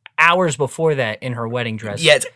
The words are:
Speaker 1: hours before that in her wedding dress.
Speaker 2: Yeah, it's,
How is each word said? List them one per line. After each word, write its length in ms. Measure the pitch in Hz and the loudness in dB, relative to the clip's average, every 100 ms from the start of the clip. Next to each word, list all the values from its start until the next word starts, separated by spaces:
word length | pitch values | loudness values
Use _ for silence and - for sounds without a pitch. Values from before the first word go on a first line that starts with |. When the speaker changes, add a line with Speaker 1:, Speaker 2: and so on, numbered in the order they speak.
| - - | -10 2
Speaker 1:
hours 400 | 160 180 175 143 | 4 4 2 0
before 380 | 139 - 160 139 | -4 -2 -2 0
that 260 | 113 107 | -2 -4
in 120 | 127 | -8
her 140 | 117 113 | -6 -6
wedding 300 | 123 117 110 | -4 -6 -6
dress. 240 | 110 104 | -8 0
Speaker 2:
Yeah, 140 | 160 143 | 4 4
it's, 100 | - | 2